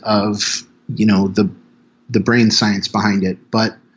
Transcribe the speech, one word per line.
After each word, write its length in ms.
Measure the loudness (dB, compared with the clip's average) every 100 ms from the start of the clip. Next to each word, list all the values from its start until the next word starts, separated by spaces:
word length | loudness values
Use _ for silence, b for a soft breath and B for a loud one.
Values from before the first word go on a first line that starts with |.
of, 600 | -2 0 0 -2 -6 -6 -10 _ -12 -2
you 100 | 2
know, 220 | 2 2
the, 220 | 0 -2 -4 _ _ _ _ -4
the 120 | -2
brain 280 | 2 2 4
science 380 | 2 0 -2 -4
behind 360 | -2 0 0
it, 280 | -2 -6 _
but 240 | -2 -2 -6 _